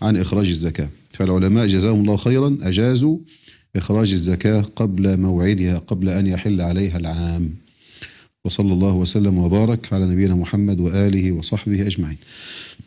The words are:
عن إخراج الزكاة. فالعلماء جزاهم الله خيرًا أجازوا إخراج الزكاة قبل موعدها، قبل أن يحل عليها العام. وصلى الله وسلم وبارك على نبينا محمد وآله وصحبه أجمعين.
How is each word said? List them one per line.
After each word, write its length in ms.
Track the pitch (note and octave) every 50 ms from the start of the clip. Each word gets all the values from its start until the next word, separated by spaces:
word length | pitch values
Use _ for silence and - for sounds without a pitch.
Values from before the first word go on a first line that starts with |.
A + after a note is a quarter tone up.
عن 160 | - A2 G#2+ F#2
إخراج 300 | F#2 E2+ - G#2 G2+ F2+
الزكاة. 420 | F2 D#2 E2 E2 D#2 - D2+ D2 - - _ _ -
فالعلماء 540 | - F#2+ F#2 F#2 F#2 F#2 F#2+ G#2 A#2 A#2 G2+
جزاهم 340 | F#2+ F#2 F#2+ A2 A2 G#2
الله 160 | G2+ G#2 G#2 F#2+
خيرًا 400 | - A#2+ B2+ C3 C#3 C#3+ C#3 C#3
أجازوا 560 | F2+ F#2 F2+ G2 A2+ B2+ B2+ B2 C#3 D#3 D#3+ D#3+ - - - - _ - - _ _ _ -
إخراج 360 | G2 F2 - G2+ A2 A2+ G2
الزكاة 500 | F#2+ F2+ E2 F2+ F2+ F2+ - A2 A2 G#2+
قبل 580 | G#2 G#2 - - A2+ G#2 F#2+ F#2 G2 G2 F#2+ F#2
موعدها، 580 | F#2 F#2 F2+ F2 F2 G2 G#2 F#2 F2+ F2+ F2+ E2+
قبل 320 | - - A2 F2+ F#2+ F#2+
أن 180 | F2+ F#2+ G2 F#2+
يحل 340 | F2+ F2 - G#2 G2 F2+
عليها 360 | F2 E2+ F2 F#2 G2 F#2 E2+ F2
العام. 520 | E2 E2 E2 E2+ E2+ E2+ E2+ F2 E2+ D#2 D#2+ - - _ _ _ _ - - - - - - - - _ _ _ -
وصلى 280 | G2+ - - G2+ G2 F#2
الله 200 | F2 F#2+ G2 F#2
وسلم 440 | F2+ F2+ F2 - G#2+ G2+ G2 F#2 F2+
وبارك 560 | F2 E2+ F#2 G#2 A2+ A2+ A#2 A2+ - - G2+
على 120 | F#2+ F#2+
نبينا 300 | F#2 F2+ F#2 G2 F#2+ F2+
محمد 440 | F2+ E2+ - - G2+ G#2 G2+ G2 F2
وآله 520 | F2 F2 F2 G2 G2+ G2+ G2 F#2+ F#2 F#2
وصحبه 560 | F2+ D#2+ E2 - A#2 G#2 - G#2 G2+ F#2+ G2+ G#2
أجمعين. 300 | F#2 - E2+ D#2 D#2 - - - - - - - - - - - - - -